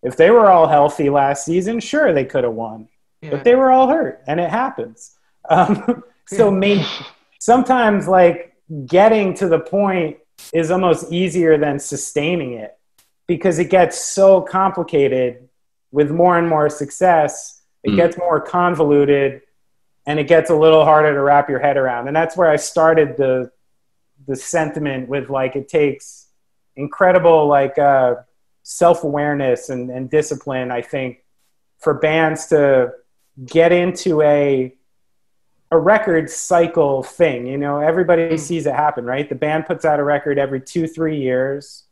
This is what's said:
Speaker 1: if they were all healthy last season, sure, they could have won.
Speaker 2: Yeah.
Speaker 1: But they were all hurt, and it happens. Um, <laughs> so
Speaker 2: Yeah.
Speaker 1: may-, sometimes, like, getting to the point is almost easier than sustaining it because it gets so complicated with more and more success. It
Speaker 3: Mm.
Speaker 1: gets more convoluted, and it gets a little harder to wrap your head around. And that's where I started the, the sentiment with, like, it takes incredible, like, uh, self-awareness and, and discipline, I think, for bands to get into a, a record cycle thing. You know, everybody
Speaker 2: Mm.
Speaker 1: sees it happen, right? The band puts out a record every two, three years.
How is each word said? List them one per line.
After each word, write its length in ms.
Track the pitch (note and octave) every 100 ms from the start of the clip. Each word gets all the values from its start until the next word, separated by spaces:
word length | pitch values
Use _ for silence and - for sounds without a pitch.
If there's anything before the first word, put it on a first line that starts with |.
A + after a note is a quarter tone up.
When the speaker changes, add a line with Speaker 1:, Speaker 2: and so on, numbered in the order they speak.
Speaker 1:
if 140 | A#2+ -
they 140 | E3
were 200 | A#3 G#3
all 160 | F3+ D#3+
healthy 420 | D3+ D3 C#3+ C#3+
last 340 | C#3+ C#3 C#3+
season, 360 | - E3+ F#3 A#3
sure, 320 | - D4 C#4+
they 120 | D3+
could 200 | C3 C#3
have 80 | B2
won. 340 | A2+ A2+ A2 A2 _ _ _
Speaker 2:
Yeah. 80 | D#3
Speaker 1:
But 140 | C#3+
they 100 | A#3+
were 160 | B3+ C4
all 180 | C4 C4
hurt, 340 | D#4+ A#3 - -
and 140 | D#3
it 100 | E3+
happens. 680 | G3+ C4 - A2 A2+ - _ _ _ -
Um, 540 | E3 F#3 G3+ - A#3+ - _
<laughs> 100 | _
so 200 | G3 G#3+
Speaker 2:
Yeah. 40 | F#3+
Speaker 1:
may-, 280 | G3 G3+ D3 - - _ _ _
sometimes, 720 | - B3 B3+ B3+ A3+ G3+ D#3
like, 460 | F#3 F3 E3+ - _ _ D#3 B2+
getting 480 | F3 G#3+ A3 G3
to 140 | F3 F#3+
the 120 | D#3+
point 560 | - G3 G3 F#3 D#3 - _ _ -
is 180 | E3 D#3+
almost 400 | F3+ F3+ D#3+ E3
easier 440 | E3+ F#3 E3 E3 D#3
than 220 | D3 C#3+
sustaining 760 | - C#3 - - D3 F3 C3+
it 220 | A#2 G#2+ _ _ _ _ _ _
because 300 | F3 G3 E3
it 100 | F3
gets 300 | F#3+ E3+ -
so 380 | - - G3 F#3+
complicated 1080 | F#3 F#3+ F#3+ F3+ E3+ D#3 C#3 B2+ B2 A#2+ B2+ _ _ _ _
with 180 | C3+ D3
more 260 | D#3+ F3 F3
and 100 | E3+
more 200 | D#3 D3+
success. 920 | D3 D3 - F#3 E3 D3 D3+ - _ _ _
It 60 | -
Speaker 3:
Mm. 60 | G3
Speaker 1:
gets 200 | E3+ E3+
more 220 | F3 D#3
convoluted, 1000 | - F3+ F3 E3 D3+ D3 C#3+ C#3+ C#3 B2+ _ _ _ _ _ _ -
and 120 | D3+
it 60 |
gets 260 | C#3+ E3 D#3+
a 60 | D#3
little 280 | D#3+ D#3
harder 280 | D3+ D#3 D3+
to 60 | C#3+
wrap 280 | C#3 C#3+ C#3+
your 120 | C3
head 160 | C#3+ C#3
around. 320 | C3 A#2+ B2+
And 80 | D#3
that's 200 | E3 E3+
where 140 | E3+
I 60 | D3+
started 600 | - - D#3+ D#3+ C#3+ B2+
the, 360 | C3+ B2+ B2+ _ _ _ _ _ _ _ C3+
the 80 |
sentiment 720 | C3+ - E3+ D#3 D3+ D3 C3+ B2
with, 220 | C#3 B2
like, 240 | C3+ C3
it 140 | C#3 C3+
takes 580 | D#3+ D3 C3+ - - _ _ _ _ _
incredible, 720 | - C#3+ - F#3 F3+ E3+ D#3+ D3
like, 320 | C#3+ C3+ D3
uh, 380 | C#3+ C3+ B2+ A#2+ - _ _ _
self-awareness 1040 | - - E3+ E3+ D3+ C#3+ D3 C#3+ C3+ B2 -
and, 220 | C3 B2
and 180 | B2+ C3
discipline, 600 | D3+ D3+ C#3 - C3 B2
I 80 | B2
think, 420 | A#2+ C#3+ C3 A#2+ _ _ _ _ _ _
for 160 | -
bands 520 | C#3 D#3 D#3 D#3+ D#3 -
to 460 | D#3+ C#3+ C3+ B2 - _ _ _ -
get 280 | B2+ E3 E3+
into 500 | F3 F3 F3+ G3 D#3
a, 520 | D3+ D3 C#3+ C3+ B2+ _ _ _ _ _ _ _ _ _ _
a 80 | E3
record 520 | D#3 A3 G#3+ E3 D3+
cycle 720 | - - F3 E3 E3+ D3 C3+
thing. 440 | C3 - E3+ B2+ B2
You 120 | C#3
know, 200 | C#3+ C#3+
everybody 480 | D3+ E3 F3 E3+ E3
Speaker 2:
Mm. 80 | D#3+
Speaker 1:
sees 280 | D#3 E3+ D3
it 80 |
happen, 300 | C3+ D3+ C#3+
right? 240 | A#2+ C3 D3
The 60 |
band 320 | B2+ D3+ D#3 D#3
puts 180 | E3
out 140 | D#3+ D3
a 60 |
record 340 | C#3+ C#3+ D3 C#3
every 220 | C#3 C3+
two, 260 | C3 F3 D#3+
three 300 | D#3+ D#3+ D3+
years. 680 | C3 B2+ C3 C#3+ C#3+ - _